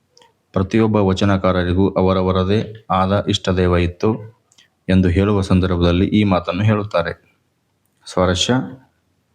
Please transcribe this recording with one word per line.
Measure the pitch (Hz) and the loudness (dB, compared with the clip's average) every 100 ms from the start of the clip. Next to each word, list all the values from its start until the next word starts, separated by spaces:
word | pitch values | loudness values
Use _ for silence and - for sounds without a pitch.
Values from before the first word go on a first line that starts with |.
| _ _ _ _ _ | _ _ _ _ _
ಪ್ರತಿಯೊಬ್ಬ | 98 92 113 110 107 | -4 0 0 2 2
ವಚನಕಾರರಿಗೂ | 95 95 101 95 92 90 90 90 98 | 0 0 0 0 0 0 0 0 0
ಅವರವರದೇ | - 92 95 92 92 92 107 - - - | 2 0 2 0 0 0 -2 -4 -10 -4
ಆದ | 92 95 101 - | -2 0 -2 -2
ಇಷ್ಟದೇವ | 101 - 92 90 | -4 -2 0 0
ಇತ್ತು" | 87 87 - 110 117 - - _ _ _ _ - | 0 -2 -2 -2 -2 -8 -20 _ _ _ _ 0
ಎಂದು | 92 92 | 2 2
ಹೇಳುವ | 87 101 101 | 2 0 0
ಸಂದರ್ಭದಲ್ಲಿ | 92 92 90 87 87 87 98 | 0 0 0 0 2 2 2
ಈ | 104 | 2
ಮಾತನ್ನು | 104 87 - 87 | 2 0 -2 -2
ಹೇಳುತ್ತಾರೆ. | 104 104 101 85 - - _ _ _ _ _ _ _ _ - | 0 0 -2 -4 -4 -8 _ _ _ _ _ _ _ _ -8
ಸ್ವಾರಸ್ಯ, | - 90 87 - 127 - - _ _ _ _ _ | -2 0 0 0 -2 -4 -12 _ _ _ _ _